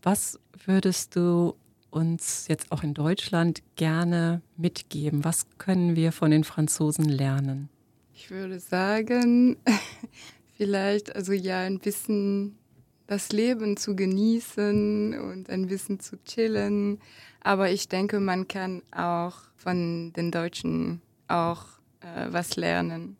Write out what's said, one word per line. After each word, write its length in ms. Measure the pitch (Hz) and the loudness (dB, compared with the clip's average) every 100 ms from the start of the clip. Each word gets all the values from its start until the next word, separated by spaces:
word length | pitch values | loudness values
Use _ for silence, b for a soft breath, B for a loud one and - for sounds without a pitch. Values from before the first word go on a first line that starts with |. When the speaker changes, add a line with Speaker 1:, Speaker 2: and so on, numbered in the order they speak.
Speaker 1:
Was 360 | - 208 - - _ - - | 2 0 -2 -10 _ -14 2
würdest 500 | 190 185 180 - 180 | 4 4 0 -2 0
du 400 | 175 175 175 - _ _ _ | 2 4 2 -2 _ _ _
uns 580 | 156 165 165 - - - | -2 0 0 -4 -6 -2
jetzt 240 | 156 - | -4 -2
auch 120 | 151 | -4
in 100 | 151 | -4
Deutschland 680 | 147 151 190 - 170 170 156 _ - | 0 0 0 0 2 2 0 _ -2
gerne 680 | 160 160 170 170 165 170 - - | 0 2 2 2 2 0 -6 -4
mitgeben? 680 | 175 - - 151 147 147 | -4 -4 -10 -4 -2 0
Was 220 | 151 165 - _ | 0 -2 -4 _
können 380 | - 185 175 165 | 0 2 4 4
wir 160 | 160 | 2
von 200 | 160 160 | 2 4
den 120 | 151 | 6
Franzosen 640 | 156 - 151 - 151 151 156 | 4 0 0 2 0 2 2
lernen? 640 | 135 135 135 135 135 143 _ _ _ _ | 2 0 0 -2 -4 -8 _ _ _ _
Speaker 2:
Ich 180 | - - | -20 -14
würde 280 | 190 190 185 | -10 -8 -10
sagen, 960 | - 180 190 214 226 247 240 240 247 - - | -4 0 2 0 2 4 6 6 6 4 2
<laughs> 920 | 208 - - - - - - _ _ | 2 0 -14 -18 -18 -20 -20 _ _
vielleicht, 580 | 202 202 196 208 208 - | 0 2 2 0 -2 -8
also 180 | 185 | -2
ja, 280 | 196 185 185 | 0 0 -2
ein 180 | 185 190 | -2 -2
bisschen 760 | 208 202 - 208 202 202 202 202 _ _ _ _ - | -2 -4 -2 0 2 0 -2 -8 _ _ _ _ -8
das 240 | 202 - | -6 -2
Leben 460 | 208 233 240 220 202 | 0 2 0 -2 -2
zu 180 | - 190 | -2 0
genießen 1200 | 190 190 214 233 - - 208 208 208 208 214 - | 0 2 2 2 -2 -2 0 2 2 0 -2 -4
und 300 | 190 185 185 | -8 -10 -6
ein 180 | 185 185 | -4 -2
bisschen 320 | 196 - 196 | -4 -6 -8
zu 180 | - 190 | -8 -16
chillen. 760 | - - 226 214 202 208 202 202 B B B B | -10 -2 0 0 0 0 0 -4 B B B B
Aber 280 | - 196 196 | 0 2 2
ich 160 | 196 - | 0 -2
denke, 320 | 185 202 208 | -2 0 0
man 280 | 196 185 185 | 0 -2 -4
kann 340 | 196 190 180 - | -6 -6 -8 -10
auch 420 | 170 175 170 175 - - _ | -4 -2 -2 -4 -8 -20 _
von 540 | - 180 170 170 165 | -4 -2 0 -4 -6
den 180 | 170 170 | -4 -2
Deutschen 680 | 170 170 - 170 165 170 170 _ _ _ | -2 -4 -4 -2 -2 -2 -6 _ _ _
auch, 380 | 170 165 170 - - _ _ | 0 0 -4 -12 -20 _ _
äh, 260 | 175 170 - | -14 -8 -4
was 240 | 175 175 - | -4 -4 -2
lernen. 640 | 170 170 170 165 175 196 | 0 0 -2 -6 -12 -16